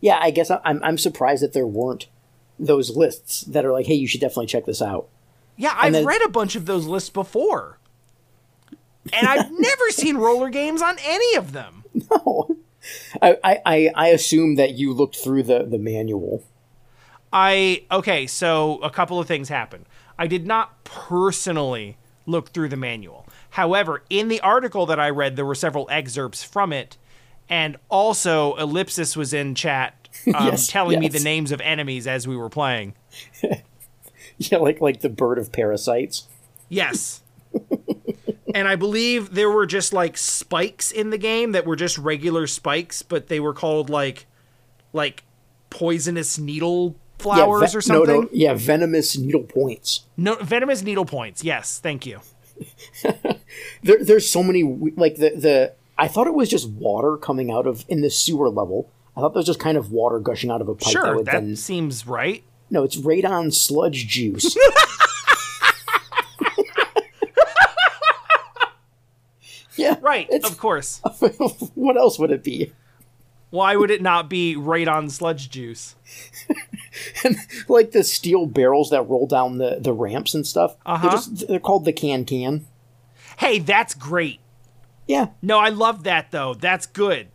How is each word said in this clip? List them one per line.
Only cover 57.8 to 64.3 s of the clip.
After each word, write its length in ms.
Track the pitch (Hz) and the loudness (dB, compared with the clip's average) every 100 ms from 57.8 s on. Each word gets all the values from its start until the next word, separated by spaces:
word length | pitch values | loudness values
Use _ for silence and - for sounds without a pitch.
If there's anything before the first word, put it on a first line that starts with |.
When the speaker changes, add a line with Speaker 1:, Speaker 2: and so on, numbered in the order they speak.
| - | -4
Speaker 1:
in 120 | 165 | 0
the 100 | 147 | 0
sewer 380 | - - 156 139 | 0 0 2 2
level. 400 | 107 95 95 - _ _ - | 0 -2 -4 -6 _ _ -2
I 40 | |
thought 120 | 143 | 0
there 60 | - | 0
was 60 | 165 | 0
just 140 | 165 | 0
kind 180 | 160 156 | 0 0
of 140 | 104 | 0
water 260 | 113 117 117 | 0 0 0
gushing 320 | 104 92 123 | -4 -4 -4
out 100 | 117 | -4
of 80 | 104 | -4
a 60 | |
pipe 180 | - - | -4 -2
Speaker 2:
Sure, 120 | 339 | 0
Speaker 1:
that 100 | 349 | 0
would 120 | 127 113 | 0 0
Speaker 2:
that 60 | |
Speaker 1:
then 200 | 147 104 | -2 -2
Speaker 2:
seems 500 | 107 - 180 160 120 | -8 -6 -4 -4 -6
right. 380 | 117 120 135 214 _ _ _ | -8 -4 -4 -6 _ _ _
Speaker 1:
No, 140 | 175 | 0
it's 140 | 135 156 | 0 -2
radon 580 | 143 165 190 185 160 | 2 2 2 0 0
sludge 540 | 147 - 143 165 135 117 | 2 2 2 0 -2 -4
juice. 480 | 120 113 | -2 -2